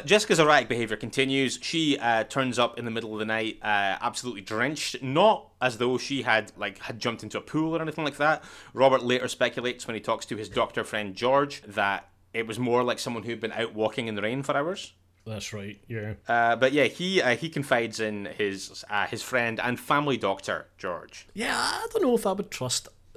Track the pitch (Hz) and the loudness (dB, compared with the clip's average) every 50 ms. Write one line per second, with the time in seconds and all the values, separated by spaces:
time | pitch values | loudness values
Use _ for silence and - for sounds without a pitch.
0 | - 143 190 214 - - 190 160 156 151 151 139 120 - 123 120 117 107 110 104 | 2 4 4 4 4 4 4 6 8 8 6 6 4 2 0 -2 -2 -2 -4 -4
1 | - 113 - 139 135 135 135 135 135 123 123 - - - - 165 160 147 143 - | -6 -2 0 0 2 2 2 2 2 0 -2 -4 -6 -4 -2 0 2 2 2 2
2 | 113 117 117 113 110 - - 139 131 127 117 117 120 117 - 120 120 117 113 117 | 2 2 4 2 2 0 0 -2 0 0 2 2 2 2 0 -4 -6 -6 -4 -4
3 | 113 107 110 107 107 107 110 110 110 113 - - - 107 104 101 98 98 92 - | -4 -4 -4 -4 -2 -2 -2 -2 -2 -2 -4 -4 -2 0 2 2 2 0 0 -2
4 | - 120 - - - 123 110 101 95 - 110 110 120 139 160 - - - - - | -4 -4 -4 -6 -8 -8 -8 -10 -8 -6 -2 -2 -2 -2 -2 -4 -6 -6 -6 -6
5 | 135 131 135 160 196 220 202 - - - _ - 120 127 117 107 120 123 127 120 | -4 0 4 6 6 6 6 4 -2 -12 _ -2 -2 -2 0 2 2 2 2 0
6 | - - 139 135 110 120 113 110 107 107 - 107 104 101 101 - - - 120 107 | -2 -4 -4 -2 2 2 2 2 2 0 -6 -6 -6 -6 -6 -8 -10 -10 -8 -6
7 | - 120 113 107 - 107 - 107 - - - 151 156 160 160 160 160 156 147 - | -4 -4 -4 -4 -6 -8 -8 -8 -6 -4 -2 -2 0 0 0 -2 -4 -4 -4 -4
8 | 156 143 147 - 147 151 156 147 - - - - - - - 110 131 135 131 127 | -4 -4 -2 2 2 2 2 2 -2 -8 -20 -20 -20 -8 2 6 6 6 6 6
9 | 120 120 123 120 120 117 - - 127 120 120 - 117 123 123 - - - 113 107 | 4 2 2 2 0 -2 -2 0 0 0 0 0 -2 -2 -4 -6 -6 -8 -8 -4
10 | - - 117 107 - - 123 104 107 95 101 120 110 104 - 123 107 - - 107 | -2 -2 -2 -2 -4 -6 -8 -8 -8 -4 0 0 0 0 0 -4 -4 -2 -4 -4
11 | 104 101 92 92 117 123 135 139 147 143 143 - - 104 101 107 101 101 98 90 | -4 -4 -4 -2 2 4 4 4 4 2 -2 -8 -14 -6 -2 2 2 2 2 0
12 | - - _ _ _ _ - 113 113 113 107 113 127 120 120 123 123 123 113 - | -4 -10 _ _ _ _ -6 -4 -4 -4 -4 -2 0 2 2 2 2 2 0 -2
13 | - - 120 113 101 117 113 107 113 107 - 107 117 - 104 107 107 107 - - | -4 -6 -6 -6 -6 -8 -6 -6 -6 -6 -4 -4 -4 -4 -2 0 0 0 0 -2
14 | 120 113 107 104 101 110 123 139 135 - 143 139 143 165 196 208 - - - _ | -4 -4 -2 -2 -2 -2 -2 -2 -2 -2 -2 -2 -2 -2 -4 -6 -10 -14 -18 _
15 | _ _ _ _ _ 117 110 101 - - - 104 98 104 104 - _ - 120 110 | _ _ _ _ _ -12 -10 -10 -10 -10 -10 -10 -10 -12 -14 -14 _ -10 -8 -8
16 | 104 107 104 - - - 120 117 117 117 117 113 131 131 135 147 135 113 - - | -6 -8 -8 -8 -4 0 2 4 4 4 4 4 4 4 4 4 4 2 2 -2
17 | 175 185 190 180 123 127 120 110 160 160 - 151 135 - 131 120 117 110 107 - | -4 0 2 2 4 4 2 2 0 -4 -4 -4 -2 2 2 2 2 0 -2 -2
18 | 110 107 104 104 101 80 82 - 107 101 98 95 - - - - - - 104 104 | -2 -2 -2 -4 -8 -8 -4 -2 -2 -2 -2 -4 -8 -12 -14 -14 -10 -4 -2 -2
19 | 95 87 - 110 - - 127 123 117 117 113 107 - 123 120 117 - - 151 143 | -2 -2 -4 -6 -6 -2 0 0 0 0 0 -2 -2 -2 -2 -2 0 0 2 2
20 | 147 147 131 107 107 98 98 - - - 92 80 - - _ - - 95 87 80 | 2 2 0 0 0 0 0 -2 -2 -4 -4 -4 -6 -10 _ -10 -6 -6 -6 -6
21 | - - - - - - - 190 233 262 247 240 240 - - - 466 453 466 440 | -8 -12 -18 -20 -20 -14 -10 -6 -4 -4 -2 -2 -2 -2 -2 -2 -4 -4 -2 0
22 | 370 262 240 220 - 202 190 202 202 - - - 127 127 - - - - - _ | 2 4 2 2 2 0 -2 -2 -4 -8 -8 -6 -4 -2 -2 -4 -6 -8 -16 _
23 | _ - - | _ -20 -18